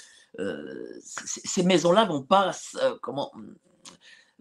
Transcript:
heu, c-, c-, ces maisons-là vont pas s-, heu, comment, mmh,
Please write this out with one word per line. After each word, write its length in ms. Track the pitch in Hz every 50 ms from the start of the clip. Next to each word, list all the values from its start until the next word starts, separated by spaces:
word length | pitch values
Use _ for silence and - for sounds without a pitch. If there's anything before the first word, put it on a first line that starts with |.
| - - - _ _ _ - -
heu, 600 | 95 98 80 73 76 - 67 60 60 58 57 -
c-, 260 | - - - - -
c-, 140 | - - - -
ces 180 | - - 196 175
maisons-là 420 | 185 - 165 160 170 175 214 226
vont 180 | 185 156 139 127
pas 260 | - 190 196 196 175
s-, 260 | 151 - - - - -
heu, 160 | 135 131 117 -
comment, 300 | - - 131 143 131 - -
mmh, 200 | 107 107 - - _ _ _ _ _ _ - - _ _ - - _ _ _ _ -